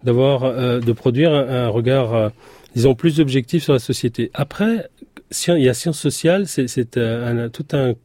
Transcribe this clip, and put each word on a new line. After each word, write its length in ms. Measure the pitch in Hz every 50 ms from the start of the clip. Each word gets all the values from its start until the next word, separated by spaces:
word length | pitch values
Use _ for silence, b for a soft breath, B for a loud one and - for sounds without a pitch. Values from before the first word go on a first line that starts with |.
| -
d'avoir, 400 | 123 120 120 131 135 143 127 123
euh, 360 | 131 120 131 127 123 120 123
de 120 | 120 117 117
produire 420 | 110 - 131 120 123 156 170 151
un, 320 | 143 135 123 135 123 123
un 20 | 117
regard, 460 | 104 117 117 120 131 135 127 113 117
euh, 140 | 113 110 104 104 B B B B B B B _
disons, 200 | 123 117 135 131
plus 260 | 120 - 170 151 151
objectif 440 | 160 139 127 139 120 - - 170 143
sur 100 | - 147
la 60 | 127
société. 500 | - - 143 - - 123 117 - 117 - _
Après, 560 | - 143 143 - - 202 220 226 226 - - _ _ - - _ - - _
sci-, 200 | - - - -
il 140 | 175 165 135
y 40 | 127
a 60 | 123
science 240 | 120 - 170 156 -
sociale, 480 | - 147 135 - - 160 175 190 202
c'est, 220 | - - - 135 123
c'est, 280 | - - 123 120 -
euh, 500 | 127 120 110 113 117 120 120 117 117 117
un, 20 | 117
tout 160 | 117 - 151 - -
un 220 | 147 135 127 117 117 _